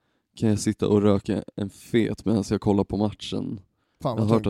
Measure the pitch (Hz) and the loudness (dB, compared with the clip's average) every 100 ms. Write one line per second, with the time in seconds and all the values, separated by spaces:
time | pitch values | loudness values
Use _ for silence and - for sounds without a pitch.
0 | _ _ _ - 110 104 110 107 101 104 | _ _ _ -2 0 2 0 0 2 4
1 | 104 98 - 98 - - 98 - - 120 | 4 2 0 -6 -6 -10 -10 -10 -4 0
2 | 104 104 - 107 101 104 - 101 98 95 | 0 -2 -2 -2 0 -2 0 0 0 -2
3 | 104 - - 104 92 98 - _ _ _ | -2 -4 -10 -8 -8 -10 -16 _ _ _
4 | 139 110 107 113 107 | -6 -2 2 2 2